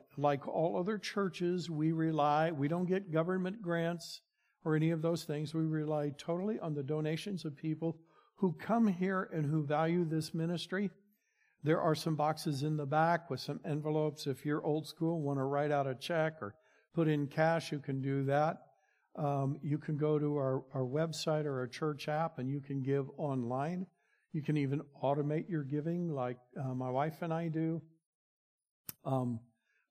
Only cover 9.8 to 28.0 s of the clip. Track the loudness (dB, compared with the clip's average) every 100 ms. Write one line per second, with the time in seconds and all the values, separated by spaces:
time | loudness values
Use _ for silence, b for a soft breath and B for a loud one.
9.8 | 4 4 2 0 -2 -2 -2 -2 -2 -2
10.8 | -2 -4 _ _ _ _ _ _ 2 4
11.8 | 4 2 2 2 2 0 -2 -2 0 -2
12.8 | 0 4 4 2 0 -6 -6 -6 -4 -2
13.8 | 0 0 0 -2 -6 -4 -2 -2 0 -2
14.8 | -4 -4 -2 0 0 0 0 2 2 2
15.8 | 0 -2 -2 0 0 -2 -10 -12 b b
16.8 | b 2 2 2 0 2 2 2 -2 -6
17.8 | -4 -2 0 0 2 2 2 -2 -12 _
18.8 | _ _ _ -4 0 2 0 0 -2 -2
19.8 | -2 0 2 2 2 0 0 0 -4 -4
20.8 | -2 0 0 -2 0 0 0 -2 -4 -2
21.8 | -2 -2 -2 0 -2 -2 -4 -4 -4 -4
22.8 | 0 0 0 -4 -2 -2 -2 -2 -2 -4
23.8 | -8 _ _ _ _ -4 0 2 2 -2
24.8 | -6 -4 0 2 0 0 -2 -4 -2 -2
25.8 | -2 -2 -2 -2 -4 -6 _ -8 -4 -4
26.8 | -2 0 0 -2 -4 -2 -2 -2 -2 -2
27.8 | -8 _